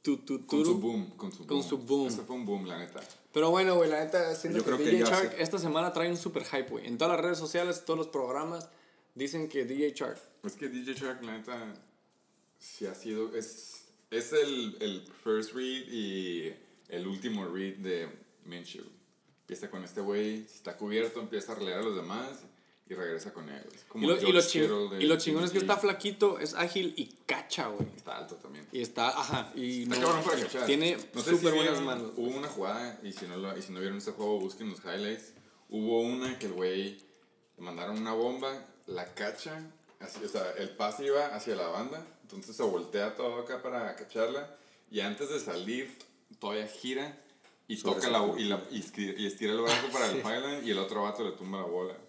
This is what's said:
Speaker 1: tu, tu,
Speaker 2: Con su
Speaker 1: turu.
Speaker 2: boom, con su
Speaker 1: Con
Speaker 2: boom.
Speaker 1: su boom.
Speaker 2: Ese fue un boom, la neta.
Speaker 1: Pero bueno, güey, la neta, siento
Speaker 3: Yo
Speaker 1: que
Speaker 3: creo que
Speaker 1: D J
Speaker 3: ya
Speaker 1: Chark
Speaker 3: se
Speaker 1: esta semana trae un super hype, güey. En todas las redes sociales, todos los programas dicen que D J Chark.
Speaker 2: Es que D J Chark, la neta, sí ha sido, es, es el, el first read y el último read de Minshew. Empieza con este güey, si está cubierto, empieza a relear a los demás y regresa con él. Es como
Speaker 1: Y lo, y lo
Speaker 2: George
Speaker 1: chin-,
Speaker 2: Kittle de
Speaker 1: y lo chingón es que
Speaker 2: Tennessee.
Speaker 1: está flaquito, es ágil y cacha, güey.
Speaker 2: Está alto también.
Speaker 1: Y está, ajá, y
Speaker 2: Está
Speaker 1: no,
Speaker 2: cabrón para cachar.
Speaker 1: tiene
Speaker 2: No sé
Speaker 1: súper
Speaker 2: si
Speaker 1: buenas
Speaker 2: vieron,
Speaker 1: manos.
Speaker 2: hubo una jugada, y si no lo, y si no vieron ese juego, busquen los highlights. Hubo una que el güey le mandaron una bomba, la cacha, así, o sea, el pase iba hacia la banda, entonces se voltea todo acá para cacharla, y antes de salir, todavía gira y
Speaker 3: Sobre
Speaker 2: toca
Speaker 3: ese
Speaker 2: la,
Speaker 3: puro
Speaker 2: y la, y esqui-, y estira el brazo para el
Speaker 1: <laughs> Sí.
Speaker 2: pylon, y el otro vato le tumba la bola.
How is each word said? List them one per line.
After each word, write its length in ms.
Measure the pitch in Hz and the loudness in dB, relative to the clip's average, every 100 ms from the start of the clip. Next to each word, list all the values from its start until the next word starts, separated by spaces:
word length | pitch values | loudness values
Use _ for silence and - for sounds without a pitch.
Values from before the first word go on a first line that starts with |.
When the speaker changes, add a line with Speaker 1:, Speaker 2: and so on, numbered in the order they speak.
Speaker 1:
tu, 160 | - 139 | 2 0
tu, 280 | - 135 - | 0 -6 0
Speaker 2:
Con 120 | 147 | 4
su 60 | 160 | 6
Speaker 1:
turu. 140 | 180 | 4
Speaker 2:
boom, 320 | 110 113 92 | 2 0 -4
con 200 | - 98 | -6 -10
su 140 | - - | -10 -2
Speaker 1:
Con 140 | 143 | 0
Speaker 2:
boom. 40 | |
Speaker 1:
su 140 | 135 139 | 2 -2
boom. 300 | 120 139 131 | 2 2 4
Speaker 2:
Ese 160 | 110 | -2
fue 120 | 107 127 | -4 -6
un 100 | 110 | -2
boom, 200 | 101 92 | -2 -2
la 140 | 85 | -8
neta. 220 | 87 - - - _ | -8 -10 -14 -18 _
Speaker 1:
Pero 200 | 151 160 | 4 6
bueno, 240 | 180 190 175 | 8 8 8
güey, 120 | 156 | 6
la 160 | 151 | 4
neta, 300 | 156 180 165 | 4 4 4
siento 240 | 156 165 - | 0 0 2
Speaker 3:
Yo 60 | - | 2
Speaker 1:
que 60 | |
Speaker 3:
creo 60 | - | 4
que 120 | - - | 6 8
Speaker 1:
D 20 | |
J 40 | - | 8
Speaker 3:
ya 40 | 185 | 6
Speaker 1:
Chark 140 | 190 - | 4 2
Speaker 3:
se 60 | |
Speaker 1:
esta 160 | 160 196 | 0 2
semana 340 | 165 151 175 | 2 2 2
trae 160 | 175 170 | 2 0
un 80 | 175 | 0
super 260 | 180 160 | -2 -4
hype, 260 | - 139 131 | -2 -2 -2
güey. 180 | - 120 | -4 -6
En 100 | 120 | 2
todas 160 | 160 175 | 4 4
las 60 | |
redes 140 | 170 170 | 4 0
sociales, 480 | 160 175 175 - - | 0 0 0 -2 0
todos 120 | 160 | 0
los 80 | 156 | 0
programas 600 | 147 127 131 160 170 165 - _ _ _ | 0 0 0 -2 -6 -10 -18 _ _ _
dicen 340 | - 139 165 156 | -6 -4 -2 -2
que 160 | 143 120 | -2 -2
D 100 | 135 | 2
J 180 | 147 | 0
Chark. 240 | 139 131 - - _ | 0 -4 -6 -12 _
Speaker 2:
Es 100 | 208 | -10
que 160 | - 139 | -6 -6
D 140 | 123 | -6
J 160 | 127 131 | -6 -4
Chark, 220 | 135 123 | -4 -6
la 140 | 117 110 | -8 -8
neta, 360 | 110 120 113 98 - _ _ _ _ _ _ _ | -8 -10 -10 -14 -20 _ _ _ _ _ _ _
sí 280 | - - 98 | -18 -8 -8
ha 80 | 95 | -6
sido, 380 | 113 107 113 113 | -6 -2 -2 -2
es, 500 | 110 - - - - _ _ | -6 -10 -14 -16 -20 _ _
es 240 | 113 117 | -4 2
el, 420 | 151 143 135 117 98 | 4 4 2 -4 -4
el 220 | 107 92 - - | -4 -4 -10 -10
first 300 | 117 107 107 | 0 0 0
read 300 | 127 127 131 113 | -4 -4 -4 -6
y 600 | 117 104 95 92 85 80 78 - _ _ | -4 -2 -2 -2 -2 -4 -8 -18 _ _
el 180 | 87 92 | -6 -4
último 380 | 98 120 104 92 | -4 -4 -4 -4
read 300 | 90 95 95 | -4 -4 -4
de 340 | 95 87 82 73 - _ - | -2 -2 -4 -10 -20 _ -14
Minshew. 380 | 87 85 - - - _ _ _ _ | -14 -12 -14 -16 -20 _ _ _ _
Empieza 280 | _ 90 101 | _ -10 -8
con 140 | 95 | -10
este 180 | 90 - | -10 -6
güey, 440 | 101 101 107 110 107 | -2 0 0 -2 -8
si 80 | - | -14
está 200 | - 87 | -12 -8
cubierto, 420 | 104 107 113 120 | -2 0 0 -2
empieza 320 | 107 110 92 | -6 -6 -6
a 40 | 107 | -6
relear 240 | 98 90 | -4 -2
a 20 | |
los 120 | 113 98 | 0 -2
demás 320 | 85 104 131 139 - _ _ _ _ | -4 -6 -6 -10 -16 _ _ _ _
y 40 | |
regresa 380 | 92 87 82 101 | -6 -4 -4 -6
con 140 | - 78 | -12 -12
él. 140 | 71 - | -12 -14
Es 100 | - - | -18 -12
como 180 | 113 143 | 0 4
Speaker 1:
Y 20 | |
lo, 60 | 180 | 4
y 40 | |
lo 60 | 196 180 | 6 8
Speaker 2:
George 60 | 170 | 6
Speaker 1:
chin-, 120 | 165 | 6
Speaker 2:
Kittle 260 | 151 104 101 98 | 4 4 0 2
de 60 | |
Speaker 1:
y 40 | 156 | 6
lo 100 | 160 | 6
chingón 260 | - 170 175 | 4 2 4
es 60 | |
que 80 | 185 | 2
Speaker 2:
Tennessee. 140 | 190 | 4
Speaker 1:
está 40 | 202 | 4
flaquito, 640 | 202 196 202 202 208 175 | 4 2 -2 4 4 4
es 140 | 151 - | -2 0
ágil 380 | 175 196 180 - | 0 2 -2 -2
y 80 | 127 - - | -8 -8 -4
cacha, 420 | 131 - - 123 | -4 -2 -4 -4
güey. 200 | 104 - - | -2 -4 -6
Speaker 2:
Está 220 | - - | -10 -8
alto 180 | - - | -8 -14
también. 300 | - 73 73 | -14 -16 -8
Speaker 1:
Y 100 | 127 | -4
está, 280 | 117 - 117 | -4 0 0
ajá, 420 | 156 139 139 113 - | 2 0 -2 -2 -4
y 280 | 123 127 | -2 -2
Speaker 2:
Está 120 | 120 127 | 0 2
Speaker 1:
no, 100 | 127 | 4
Speaker 2:
cabrón 160 | - - | 4 4
para 160 | 143 | 2
cachar. 240 | 110 131 123 | 0 0 2
Speaker 1:
tiene 320 | 143 165 175 - | 4 4 2 -4
Speaker 2:
No 80 | 123 | -2
sé 80 | 151 | 4
Speaker 1:
súper 60 | 175 | 6
Speaker 2:
si 40 | |
Speaker 1:
buenas 220 | 170 156 160 147 | 6 6 4 4
Speaker 2:
vieron, 60 | 135 | 0
Speaker 1:
manos. 260 | 123 113 110 | -2 -4 -2
Speaker 2:
hubo 100 | 120 135 | -2 -2
una 100 | 143 | -4
jugada, 500 | - 95 113 123 110 | -2 -2 -2 -4 -8
y 80 | 104 | -10
si 120 | 92 90 | -10 -8
no 100 | 90 | -6
lo, 200 | 98 92 | -4 -6
y 40 | |
si 100 | 95 | -8
no 80 | 92 | -4
vieron 180 | 95 101 | -4 -4
ese 140 | 101 | -6
juego, 280 | 101 104 104 | -4 0 0
busquen 300 | 95 95 110 | 0 -4 -8
los 100 | 90 | -8
highlights. 520 | 92 92 104 113 - - - _ _ | -6 -4 -4 -6 -10 -20 -20 _ _
Hubo 320 | 110 110 113 | -2 2 4
una 360 | 117 127 131 127 | 4 0 -2 -4
que 100 | 110 | -4
el 60 | |
güey 440 | 90 92 92 101 101 - - _ _ _ - | 0 0 2 -2 -6 -20 -20 _ _ _ -16
le 60 | |
mandaron 340 | 87 85 90 107 | -12 -8 -6 -4
una 160 | 110 | -2
bomba, 520 | 113 120 131 135 135 - - - | 2 2 0 -4 -6 -12 -20 -10
la 260 | 90 - | -8 -8
cacha, 560 | - 104 - 165 156 160 - _ - | -6 -6 -6 -10 -10 -12 -18 _ -18
así, 180 | 101 - 104 | -16 -10 -6
o 40 | |
sea, 220 | 110 90 92 | -2 -2 -4
el 120 | 98 | -6
pase 340 | - 107 107 139 | -2 -2 0 2
iba 220 | 139 147 | 4 4
hacia 280 | 107 120 101 | -2 -4 -2
la 120 | 85 | -2
banda, 380 | 90 120 156 165 - | -2 -4 -6 -12 -20
entonces 320 | - 98 - 110 | -16 -14 -12 -2
se 60 | |
voltea 520 | 120 90 85 104 104 - | 0 0 0 0 0 0
todo 240 | 123 120 | -2 -2
acá 220 | 120 127 | -4 -6
para 340 | 127 123 113 - | -4 -4 -4 -6
cacharla, 580 | 104 113 113 135 147 - - - _ | -6 0 2 0 -6 -14 -20 -20 _
y 100 | 104 | -2
antes 300 | 101 104 143 | -2 -2 -2
de 100 | 113 | -2
salir, 580 | - 87 95 127 135 - - _ _ - | -2 -4 -2 -2 -4 -10 -20 _ _ -8
todavía 280 | 104 107 107 | -4 -2 -4
gira 500 | - 127 131 147 147 - _ - _ _ | -6 -4 -2 -4 -8 -20 _ -20 _ _
y 80 | 110 | -4
Speaker 3:
Sobre 180 | 98 95 | 0 2
Speaker 2:
toca 120 | - | 4
Speaker 3:
ese 40 | |
Speaker 2:
la, 140 | 110 104 | 4 4
Speaker 3:
puro 120 | - | 2
Speaker 2:
y 60 | |
la, 180 | 107 92 - | 2 0 -2
y 120 | 110 | -8
esqui-, 340 | 92 - 98 95 | -8 -4 -4 -2
y 100 | 104 | -4
estira 260 | - 107 | 0 0
el 80 | 110 | 2
brazo 260 | 117 120 135 | 4 4 2
para 140 | 127 160 | 2 2
el 80 | 143 | 2
Speaker 1:
<laughs> 20 | |
Sí. 40 | |
Speaker 2:
pylon, 460 | 110 117 135 143 117 | 0 -2 -2 -4 0
y 40 | |
el 60 | 98 | 0
otro 260 | 95 104 | 0 0
vato 200 | 104 - | -2 0
le 80 | 107 | -4
tumba 280 | 82 95 98 | -4 -6 -6
la 80 | 90 | -2
bola. 280 | 87 92 78 | -2 -2 -6